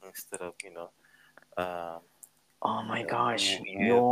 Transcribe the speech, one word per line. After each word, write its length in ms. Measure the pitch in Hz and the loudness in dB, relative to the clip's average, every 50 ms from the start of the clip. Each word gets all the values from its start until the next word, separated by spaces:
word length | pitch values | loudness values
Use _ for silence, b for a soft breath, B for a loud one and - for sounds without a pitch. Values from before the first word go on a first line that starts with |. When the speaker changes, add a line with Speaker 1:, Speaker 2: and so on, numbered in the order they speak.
| 95 | -20
Speaker 1:
instead 360 | 95 90 - - - 98 92 | -18 -16 -16 -14 -12 -10 -10
of, 120 | 90 87 - - - | -10 -10 -10 -12 -16
you 100 | 95 85 | -14 -12
know, 160 | 85 85 - _ b b b b b b b b b b _ - | -12 -12 -12 _ b b b b b b b b b b _ -4
um, 440 | 90 90 90 87 87 85 85 85 85 - _ _ - - - _ _ _ _ _ - | -4 -4 -4 -4 -6 -6 -8 -10 -12 -16 _ _ -20 -20 -20 _ _ _ _ _ -2
Speaker 2:
Oh 220 | - - 110 110 110 | -2 -2 -2 -2 -4
my 180 | 113 113 117 | -4 -4 -4
Speaker 1:
you 60 | 117 | -4
know, 20 | - | -2
Speaker 2:
gosh, 500 | 120 117 120 120 117 104 98 - - - | 0 0 2 2 2 2 0 0 0 -2
Speaker 1:
you, 0 | - | -4
you 380 | - 95 98 101 117 120 123 123 123 | -8 -2 2 4 6 8 8 8 8